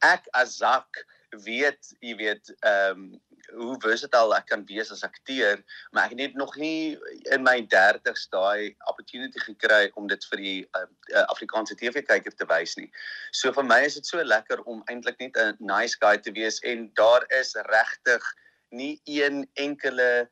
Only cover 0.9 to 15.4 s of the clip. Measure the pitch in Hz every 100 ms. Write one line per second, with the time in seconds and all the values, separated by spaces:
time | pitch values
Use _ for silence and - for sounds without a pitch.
0.9 | - - _ _ 107 104 120 143 - -
1.9 | _ 240 107 - 214 - - 107 101 98
2.9 | 92 95 - _ _ - 117 120 135 110
3.9 | 117 143 120 110 98 - 110 98 104 104
4.9 | 98 98 - - 135 104 101 _ - -
5.9 | 107 95 120 143 131 135 135 156 160 160
6.9 | 147 - - 127 135 131 123 107 98 101
7.9 | - 120 - - 95 98 104 104 _ -
8.9 | - - 123 131 - - - 110 107 101
9.9 | 104 101 98 - 104 98 95 - 92 90
10.9 | _ - - - - 110 110 104 101 120
11.9 | 143 139 101 - - 92 82 85 - -
12.9 | - - - - - 131 139 127 117 147
13.9 | 143 - 170 135 110 - 120 120 113 -
14.9 | 120 120 117 127 117